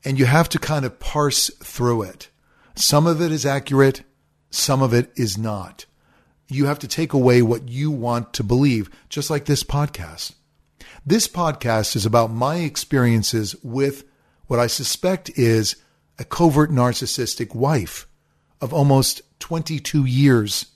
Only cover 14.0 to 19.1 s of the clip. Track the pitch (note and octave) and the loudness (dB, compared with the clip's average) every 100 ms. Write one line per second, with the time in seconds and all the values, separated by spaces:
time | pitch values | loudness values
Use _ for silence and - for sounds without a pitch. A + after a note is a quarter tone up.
14 | - _ _ _ - A#2 A#2+ - C3 - | -18 _ _ _ -4 0 0 -2 -6 -4
15 | F3+ F#3 - - A#2+ A2+ G#2+ - _ _ | -2 -2 -6 0 2 4 0 -6 _ _
16 | _ _ - - E3+ C#3+ D3+ C#3 B2 A#2 | _ _ -12 2 4 4 2 2 2 0
17 | - - A#2+ - A2+ A2+ C3 D3+ F2 - | -6 -6 -6 -6 -8 -2 0 0 -2 -12
18 | - _ _ _ _ _ C3 D#3 C#3+ C3+ | -18 _ _ _ _ _ -6 0 4 4
19 | B2+ | 2